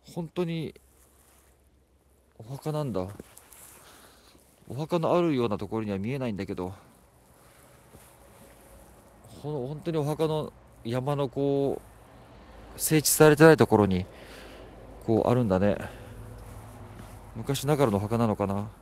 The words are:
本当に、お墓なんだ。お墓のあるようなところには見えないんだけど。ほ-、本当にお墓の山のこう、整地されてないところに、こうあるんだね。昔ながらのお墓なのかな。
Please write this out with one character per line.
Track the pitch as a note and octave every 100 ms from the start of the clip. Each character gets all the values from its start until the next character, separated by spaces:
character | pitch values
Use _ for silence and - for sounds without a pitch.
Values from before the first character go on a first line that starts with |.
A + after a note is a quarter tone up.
| -
本 | - E3
当 | -
に、 | F3 E3 D3+ - _ _ _ _ _ _ _ _ _ _ _ _ _ _ _ _
お |
墓 | A2 C3+ D#3
な | D3+
ん | D3
だ。 | F#2+ F#2 G#2 - - - - - - - - - - - - _ _ -
お | A#2+
墓 | D#3 F3
の | D#3+ D#3+
あ |
る | F3
よ | C#3 A#2+
う |
な | G2+
と | G2+
こ | A2
ろ | A2
に |
は | G2
見 | G2+
え | C#3
な | B2+
い |
ん | G2+
だ | G2
け |
ど。 | G2 F#2 F#2+ - - - _ _ - - - - - - - - - - - - - - - - - - - - -
ほ-、 | C#3+ D3+ B2
本 | D3+
当 | E3+
に | D#3+
お |
墓 | C#3+ D3+ D#3+
の | D#3 D3 - - -
山 | - B2 B2+ C#3+
の | C#3
こ | - C#3 C#3 C#3 G2 - - - - - - - - - -
う、 |
整 | - D#3
地 | -
さ | - D#3
れ | C#3+
て |
な | D#3+
い | D3+
と | A#2
こ | G#2+
ろ | G2+
に、 | F#2 F#2 - - - - - - - - - -
こ | A2 -
う |
あ |
る | B2
ん | A#2+
だ | F#2
ね。 | G2+ - - - - - - - - - - - - - - - - -
昔 | A2+ C#3 C3+
な | D3
が | C3+
ら |
の | G2+
お |
墓 | G#2 A#2
な | A#2
の | G2+
か | G2+
な。 | G2 G#2 -